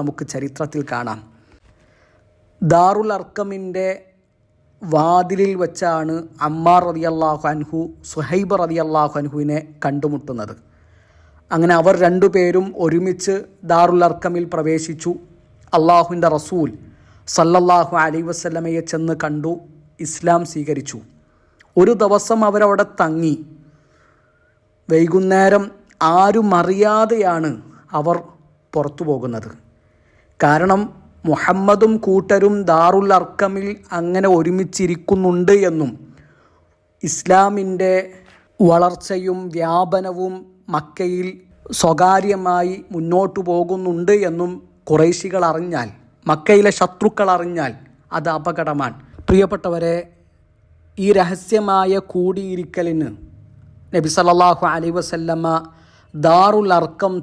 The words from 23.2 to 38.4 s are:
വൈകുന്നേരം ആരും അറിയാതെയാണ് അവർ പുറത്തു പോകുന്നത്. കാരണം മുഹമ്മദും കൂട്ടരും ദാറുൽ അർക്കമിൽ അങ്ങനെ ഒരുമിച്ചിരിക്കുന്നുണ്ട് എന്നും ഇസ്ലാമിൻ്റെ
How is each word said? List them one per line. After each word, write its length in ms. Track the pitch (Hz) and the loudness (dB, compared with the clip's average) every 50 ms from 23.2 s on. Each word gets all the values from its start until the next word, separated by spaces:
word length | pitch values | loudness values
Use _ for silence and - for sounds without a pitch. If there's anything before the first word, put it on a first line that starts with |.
| 165 156 143 - - - - - - _ _ _ _ _ _ _ _ _ _ _ _ _ _ _ _ _ _ _ _ _ _ _ _ - | -2 -2 -2 -4 -8 -14 -20 -20 -20 _ _ _ _ _ _ _ _ _ _ _ _ _ _ _ _ _ _ _ _ _ _ _ _ 0
വൈകുന്നേരം 720 | 160 160 170 165 175 190 185 190 190 190 196 190 202 202 196 202 - - _ _ _ - 160 160 170 185 | 2 2 4 4 2 2 2 2 4 4 4 4 4 2 2 -2 -12 -20 _ _ _ 0 2 2 4 4
ആരും 280 | 196 202 202 226 214 202 185 170 | 4 4 4 2 2 2 2 2
അറിയാതെയാണ് 880 | 170 180 190 202 208 214 214 220 226 220 233 220 196 180 170 160 160 147 117 107 - - - - _ _ 165 151 | 2 2 2 2 2 2 4 2 2 2 0 0 0 0 0 0 -2 -4 -6 -8 -12 -20 -20 -20 _ _ -6 -2
അവർ 140 | 147 170 170 170 - - - _ _ _ _ _ _ _ - | -2 0 -2 -2 -4 -12 -20 _ _ _ _ _ _ _ -4
പുറത്തു 300 | 151 147 143 139 - 170 151 | -4 -4 -4 -6 -6 -4 -4
പോകുന്നത്. 420 | 139 123 127 120 117 107 104 110 - - _ _ _ _ _ _ _ _ _ _ _ _ _ _ _ - | -4 -4 -4 -8 -10 -10 -12 -14 -18 -20 _ _ _ _ _ _ _ _ _ _ _ _ _ _ _ 0
കാരണം 420 | 156 147 151 160 180 190 190 202 214 254 - - - _ _ _ - | 2 2 2 2 2 2 2 0 -2 -4 -10 -18 -20 _ _ _ -4
മുഹമ്മദും 640 | 160 147 - - - 190 190 196 208 208 196 220 220 220 214 - | -2 -2 -2 0 -2 -2 0 2 2 4 4 4 2 2 2 0
കൂട്ടരും 500 | 190 185 190 185 196 202 196 202 208 208 202 190 170 | 0 0 0 2 2 2 4 4 2 2 0 0 2
ദാറുൽ 400 | 160 165 170 180 185 196 196 196 190 | 4 4 4 4 4 2 4 4 4
അർക്കമിൽ 500 | 175 170 - - - 202 190 196 196 196 202 208 - - - 180 | 2 2 0 -4 -4 -2 -2 -2 -4 -8 -8 -10 -12 -12 -10 -8
അങ്ങനെ 300 | 170 170 175 180 190 196 196 180 | -6 -4 -2 0 0 2 4 4
ഒരുമിച്ചിരിക്കുന്നുണ്ട് 1160 | 165 160 180 180 190 185 - - - 185 175 175 170 - - 196 190 185 180 180 175 180 196 202 202 196 175 | 4 2 2 0 -2 -4 -4 -4 -4 -2 -2 -2 -2 -2 -2 0 2 2 0 0 2 4 4 4 4 4 2
എന്നും 200 | 160 156 147 120 - - - - - _ _ _ _ _ _ _ _ _ _ _ _ _ _ _ _ _ 190 | 0 -2 -4 -4 -6 -10 -18 -20 -20 _ _ _ _ _ _ _ _ _ _ _ _ _ _ _ _ _ -10
ഇസ്ലാമിൻ്റെ 840 | 143 - - - 180 185 190 196 202 208 202 190 185 185 180 190 185 185 185 190 - - - _ _ _ _ | -8 -8 -4 0 2 4 4 4 2 0 -4 -4 -4 -2 -2 0 2 0 0 -2 -4 -12 -20 _ _ _ _